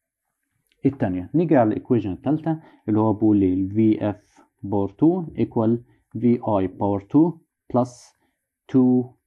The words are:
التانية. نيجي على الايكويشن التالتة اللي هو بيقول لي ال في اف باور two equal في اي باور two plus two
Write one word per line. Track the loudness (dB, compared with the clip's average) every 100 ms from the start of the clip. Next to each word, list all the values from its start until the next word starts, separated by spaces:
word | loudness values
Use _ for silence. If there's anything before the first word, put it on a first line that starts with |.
| _ _ _ _ _ _ _ _ -4
التانية. | -2 -4 -4 -4
نيجي | -2 2 2
على | 2
الايكويشن | 0 -2 -2 -2
التالتة | -6 -4 -4 -4 -6 -8 _ -4
اللي | 0
هو | 0
بيقول | 2 2 4
لي | 2
ال | 0 -2
في | 0 2 2 -2
اف | -6 _ _ _ _
باور | -6 -4 -4
two | 0 0 0 -4 -6
equal | -4 -2 0 -2 -6 _ _ -2
في | 0 0 0
اي | -2 -2
باور | -4 -4 -4
two | 0 2 2 0 _ _ -6
plus | -2 -2 -6 -20 _ _ _ _ _ -2
two | 2 2 2 -2 _